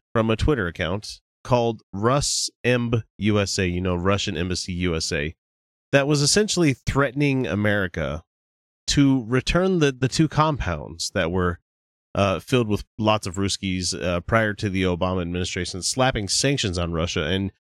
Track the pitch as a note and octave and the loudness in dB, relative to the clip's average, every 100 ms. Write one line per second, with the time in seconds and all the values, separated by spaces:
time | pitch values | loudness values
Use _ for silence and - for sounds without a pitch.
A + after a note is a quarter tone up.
0 | _ A2+ A2 A2+ - C3+ F2 - E2 G#2 | _ 0 2 2 2 0 -2 -2 -4 -4
1 | - - _ _ - B2 A#2 A2+ _ F#2+ | -8 -16 _ _ 0 2 2 -2 _ -2
2 | A2+ C#3+ - - - - A#2+ B2 A#2 A#2 | 0 2 0 -2 -4 -4 0 0 0 -2
3 | - - G#2 G#2 G2 - F#2 F2 F#2 F2 | -4 -2 2 2 2 0 0 0 -2 0
4 | F#2 G2 - D#2+ F#2 F2+ - F2 F2+ D#2+ | 2 0 -2 -4 -2 -4 -4 -2 -2 -2
5 | - D#2 D2+ - _ _ _ _ _ C#3 | -2 -2 -4 -8 _ _ _ _ _ 2
6 | C#3 D3 C#3+ G3+ G#3+ F3 D#3 A#2+ - C3+ | 2 2 2 2 2 2 2 2 0 0
7 | C#3 C3+ C#3+ C3 G2 G2+ G#2 G2+ F2+ - | 0 0 0 0 0 0 0 0 -2 -4
8 | C#2 D#2 - _ _ _ _ _ - C#3+ | -4 -6 -10 _ _ _ _ _ -2 4
9 | C#3 C3+ A2 B2+ - F3 F#3+ F3+ C#3+ B2+ | 4 4 0 -2 0 0 2 2 2 2
10 | C3 - D#3 D3 D#3 C3+ - D#2 A1 E2 | -2 2 2 2 2 0 -4 -6 -8 -8
11 | - G2 E2 F#2 F2+ E2+ _ _ _ _ | -4 -2 0 2 0 -2 _ _ _ _
12 | _ - G2 E2 - B2 G#2+ G2+ - - | _ 0 0 0 0 0 2 -2 -4 -2
13 | G#2+ G#2+ G2+ F#2 G2 - G2 F#2 F2 F#2 | 2 2 -2 -4 -4 -2 -4 -2 -4 -4
14 | F2+ F2 - A2+ G#2+ G2+ G#2+ F#2 F#2 F2 | -2 -2 0 2 2 -2 -2 0 0 0
15 | F#2 F#2 E2+ F2+ F#2 F#2 E2+ F#2 - C3 | 0 -2 -2 -4 -4 -4 -6 -4 -4 0
16 | C3 B2+ G2 - C3+ C#3+ G2+ F2 E2+ E2 | 0 0 -2 -2 0 0 -2 -2 -2 -2
17 | E2 F#2 D#2 F#2+ G2 - _ | -2 -2 -2 -2 -4 -8 _